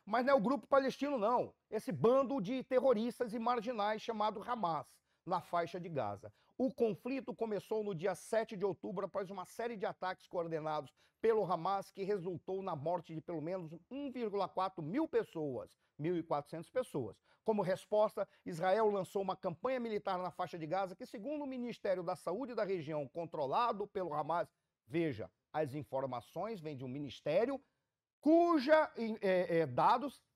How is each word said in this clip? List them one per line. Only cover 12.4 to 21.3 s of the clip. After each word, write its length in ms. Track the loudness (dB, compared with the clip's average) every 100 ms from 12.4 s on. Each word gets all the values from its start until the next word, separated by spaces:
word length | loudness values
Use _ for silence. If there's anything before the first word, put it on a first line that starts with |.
| -6 -4
na 140 | -4 -4
morte 400 | -2 -2 -4 -10
de 60 |
pelo 200 | -6 -4
menos 300 | -4 -4 -6 -12 -12
um 220 | -10 -8
vírgula 380 | -4 -4 -2 -2
quatro 340 | -2 -4 -4
mil 240 | -4 -2 0
pessoas, 680 | 0 -2 -4 -4 -4 -8 _ _ -6
mil 200 | -2 -2
e 60 |
quatrocentas 460 | 0 -2 -2 -10 -6
pessoas. 480 | -4 -4 -4 -6 -10 _ _ 0
Como 180 | 2
resposta, 640 | 2 -2 0 2 2 0 -6 _ -10
Israel 460 | -2 2 4 4
lançou 320 | 2 -2 -2
uma 120 | -2 -2
campanha 440 | -4 -4 -2 -2
militar 400 | -2 -4 -2 -2
na 100 | -4
faixa 300 | -4 -6 -6
de 80 | -2
Gaza, 280 | -2 -2 -6
que, 100 | -12
segundo 380 | -10 -6